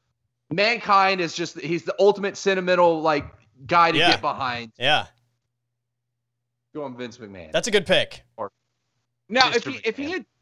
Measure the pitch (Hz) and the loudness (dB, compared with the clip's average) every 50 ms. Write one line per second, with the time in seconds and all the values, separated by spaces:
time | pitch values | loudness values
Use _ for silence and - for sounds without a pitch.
0 | _ _ _ _ _ _ _ _ _ _ 156 185 202 226 233 214 - 208 202 196 | _ _ _ _ _ _ _ _ _ _ -2 0 0 0 0 -2 0 2 4 4
1 | 190 190 190 185 175 156 - - 170 156 - 160 143 147 175 165 - - - - | 4 4 2 0 -2 -4 -4 -6 -8 -8 -8 -10 -6 -4 -4 -4 -4 -6 0 4
2 | 196 208 202 190 196 196 - - - 196 190 190 180 180 180 175 180 170 165 160 | 4 4 4 2 -2 -6 -6 -4 -2 0 0 0 0 2 4 4 4 4 4 2
3 | 151 160 151 147 - - - _ _ _ _ _ 135 - 175 170 170 170 160 160 | 0 0 0 0 -2 -8 -14 _ _ _ _ _ -4 0 4 4 4 4 4 4
4 | 165 175 - - - 147 135 - 135 127 123 120 117 113 - - 120 139 151 127 | 4 4 2 2 0 -4 -4 -4 -4 -6 -6 -8 -10 -14 -8 -2 0 2 2 0
5 | 98 - _ _ _ _ _ _ _ _ _ _ _ _ _ _ _ _ _ _ | 0 -6 _ _ _ _ _ _ _ _ _ _ _ _ _ _ _ _ _ _
6 | _ _ _ _ _ _ _ _ _ _ _ _ _ _ - 156 147 131 123 120 | _ _ _ _ _ _ _ _ _ _ _ _ _ _ -12 -12 -12 -10 -10 -12
7 | 123 117 104 - 117 101 98 92 82 - - - - 247 202 208 170 - 180 147 | -14 -14 -14 -16 -18 -16 -16 -16 -10 -4 -4 -4 -2 0 0 -2 0 2 2 0
8 | 110 - - - - _ _ - 104 98 - _ _ _ _ _ _ _ _ _ | 0 -2 -8 -16 -20 _ _ -12 -12 -12 -12 _ _ _ _ _ _ _ _ _
9 | _ _ _ _ _ - 208 262 262 240 240 240 - - 262 220 - 226 214 - | _ _ _ _ _ -2 0 2 2 2 0 -2 -4 -6 -10 -6 -6 -8 -6 -6
10 | 285 302 370 349 220 _ _ _ | -8 -8 -8 -10 -10 _ _ _